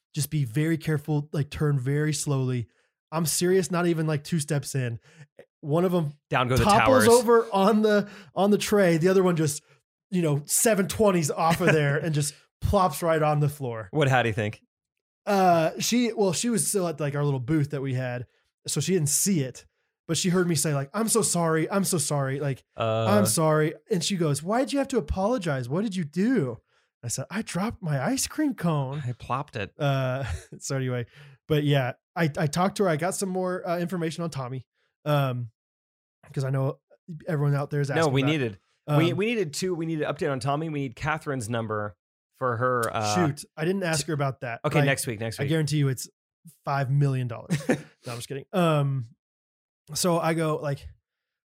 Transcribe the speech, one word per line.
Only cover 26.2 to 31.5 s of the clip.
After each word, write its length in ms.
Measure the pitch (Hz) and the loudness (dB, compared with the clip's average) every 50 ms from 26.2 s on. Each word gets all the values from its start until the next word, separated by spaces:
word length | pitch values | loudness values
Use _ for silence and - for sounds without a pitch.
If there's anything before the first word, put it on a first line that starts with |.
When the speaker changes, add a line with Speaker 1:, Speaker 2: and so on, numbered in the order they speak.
| 196 240 269 220 143 127 110 - - _ _ _ _ _ _ _ - | 0 2 2 0 0 -2 -4 -8 -14 _ _ _ _ _ _ _ -8
Speaker 1:
I 40 | 117 | -8
said, 180 | - - 135 - | -6 -6 -8 -6
"I 120 | 175 214 220 | -6 -8 -6
dropped 400 | - - 170 196 - - - 185 | -6 -4 -4 -4 -4 -6 -6 -6
my 200 | 156 147 135 127 | -4 -2 -2 -2
ice 220 | 190 269 262 - | -2 -2 -2 -4
cream 280 | - - - 311 285 208 | -6 -4 -2 -2 -2 -2
cone." 480 | - - 175 160 147 135 127 123 151 143 | -2 -2 -2 0 0 -2 -4 -6 -6 -6
Speaker 2:
I 60 | 123 120 | -6 -8
plopped 420 | - - - 123 131 147 - - | -8 -6 -4 -4 -4 -4 -6 -6
it. 180 | 113 101 - - - | -8 -8 -8 -6 -2
Speaker 1:
Uh, 460 | 151 139 139 135 131 131 127 135 131 104 82 - - | -2 0 0 0 0 -2 -2 -4 -4 -6 -8 -8 -10
<laughs> 160 | - - - | -16 -20 -16
so 160 | - - 139 | -8 -6 -4
anyway, 300 | 135 131 127 123 123 117 - _ - - - - _ _ | -4 -2 -2 -4 -4 -6 -8 _ -20 -20 -20 -20 _ _
but 160 | - | -2